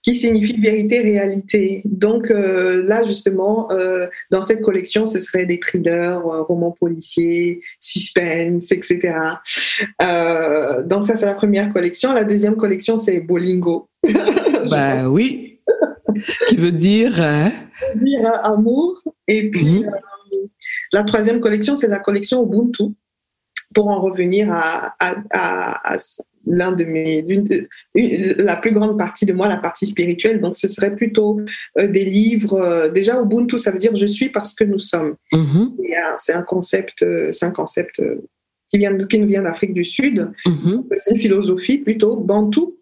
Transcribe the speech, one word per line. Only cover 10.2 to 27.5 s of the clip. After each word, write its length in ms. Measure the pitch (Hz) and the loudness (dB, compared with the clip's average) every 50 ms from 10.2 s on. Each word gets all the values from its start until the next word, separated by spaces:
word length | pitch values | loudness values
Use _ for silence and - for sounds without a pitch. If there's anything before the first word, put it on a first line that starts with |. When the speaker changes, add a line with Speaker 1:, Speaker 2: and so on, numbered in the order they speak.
| 165 170 170 160 160 156 147 156 143 135 131 127 143 | 0 0 0 0 0 0 0 0 0 -2 -2 -4 -2
Speaker 1:
donc, 220 | 170 190 202 208 | -2 -2 0 0
ça, 120 | 208 226 | 0 0
c'est 80 | 220 214 | 0 0
la 80 | 202 196 | -2 0
première 380 | - - 208 202 196 208 208 - | 0 0 2 2 2 0 0 0
collection. 400 | 185 175 175 - - - 262 262 | 0 -2 -2 -2 -2 -2 0 2
La 100 | 233 208 | 2 2
deuxième 320 | 208 208 202 208 208 220 | 2 2 2 2 2 2
collection, 420 | 220 220 202 190 190 - - 226 | 0 0 0 0 -2 0 -2 -2
c'est 220 | 220 220 208 185 175 | 0 0 0 0 0
Bolingo. 680 | 165 160 180 170 180 185 185 180 175 170 165 - - _ _ _ - | 0 0 0 0 2 0 0 0 0 0 -2 -4 -6 _ _ _ 0
<laughs> 680 | 294 214 339 - 427 - 359 - - 277 - - 151 | 2 2 2 2 2 0 2 2 2 0 0 0 0
Speaker 2:
Bah 400 | 156 147 139 139 135 127 131 131 | 0 2 2 2 0 0 2 2
oui. 500 | 135 190 233 262 - - - - - _ _ - - - - - - - _ - 208 208 - - - - 480 | 4 4 2 2 -2 -6 -12 -16 -20 _ _ 0 2 2 2 -2 -2 -8 _ -4 -4 -4 -4 -6 -4 -2 2
Qui 80 | 480 - | 2 4
veut 160 | 175 165 175 | 4 4 2
dire, 500 | 175 156 165 196 208 220 226 254 214 170 | 2 2 4 4 4 4 4 2 2 2
hein ? 300 | 165 151 147 147 156 208 - - - - - - 523 539 | 2 2 2 2 2 0 0 -4 -14 -20 -12 -8 -6 -4
Speaker 1:
Qui 80 | 523 220 | -2 0
veut 60 | 247 | 2
dire, 200 | 277 285 247 220 | 2 2 2 2
euh, 160 | 226 226 - - 214 214 | 0 0 0 0 2 2
amour. 480 | 208 220 233 247 277 330 359 370 - _ 311 _ _ _ | 4 4 4 4 2 2 0 -2 -6 _ -14 _ _ _
Et 220 | - 214 214 208 214 | 0 0 0 0 0
puis, 300 | 208 185 151 151 170 202 | 0 2 2 4 4 2
Speaker 2:
Mhm. 40 | 233 208 202 196 - - 196 - _ 196 196 | 2 -2 -6 -8 -10 -12 -20 -20 _ _ -6
Speaker 1:
euh, 40 | 196 196 208 _ _ - - - - - - - | -6 -6 -8 _ _ -12 -10 -10 -10 -4 0 0
la 100 | 202 214 | 0 2
troisième 360 | 214 226 220 208 220 233 233 | 2 0 2 2 2 0 2
collection, 360 | 233 220 208 214 214 - 285 | 0 0 0 0 0 -2 0
c'est 100 | 285 - | 0 0
la 120 | 220 202 196 | 0 0 0
collection 440 | - - 202 202 202 - 254 254 233 | -2 -2 -2 0 0 0 0 0 0
Ubuntu. 500 | 185 185 214 240 240 - - 208 208 - _ _ _ _ _ _ _ _ _ _ _ _ - - _ - | 2 2 0 0 0 0 -2 -4 -4 -4 _ _ _ _ _ _ _ _ _ _ _ _ -10 -10 _ 0
Pour 160 | 214 208 208 | 2 2 2
en 100 | 202 190 | 0 0
revenir 500 | 185 190 185 185 180 180 185 202 214 208 | 0 -2 0 0 0 2 2 2 2 2
à, 440 | 170 170 160 160 - - - - - _ | 0 0 -2 -2 -2 -4 -6 -8 -4 _
à, 160 | 190 180 - 208 208 208 | -4 -4 -4 -6 -6 -4
à, 600 | - 185 180 170 - - - - - - - - - | -4 -2 -2 -2 -2 -4 -4 -6 -6 -6 -4 -4 -4
à 40 | 180 - - - - - _ _ _ _ | -4 -6 -8 -10 -12 -16 _ _ _ _
l'un 240 | - 175 175 180 185 | -2 0 0 0 0
de 140 | 185 175 165 | 0 -2 -2
mes, 360 | 165 160 160 160 160 160 156 160 | -2 -2 -2 -2 0 -2 -2 -2
l'une 200 | 170 196 196 208 | 0 0 0 0
de, 240 | 202 | 0